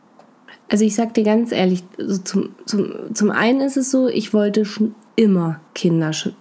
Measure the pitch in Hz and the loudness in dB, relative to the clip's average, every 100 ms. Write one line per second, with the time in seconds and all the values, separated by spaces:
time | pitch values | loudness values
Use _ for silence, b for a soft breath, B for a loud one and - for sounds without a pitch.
0 | _ _ - _ - B - 208 214 208 | _ _ -20 _ -20 B -2 0 2 0
1 | 226 226 208 220 233 - 185 180 - - | -2 0 2 2 0 0 0 0 -4 -10
2 | - 196 - 196 - - - 202 - - | -6 -6 -2 -4 -4 -8 -4 -2 -2 -6
3 | - - 208 - 220 269 277 269 254 262 | -8 -2 0 2 2 2 0 -2 0 0
4 | 254 - 214 214 208 214 208 214 220 - | 2 0 0 0 2 0 0 -2 -4 -4
5 | _ - 214 180 165 156 - - 180 165 | _ 0 2 4 0 -4 -10 -2 0 2
6 | 156 156 - - | 0 -4 -8 -2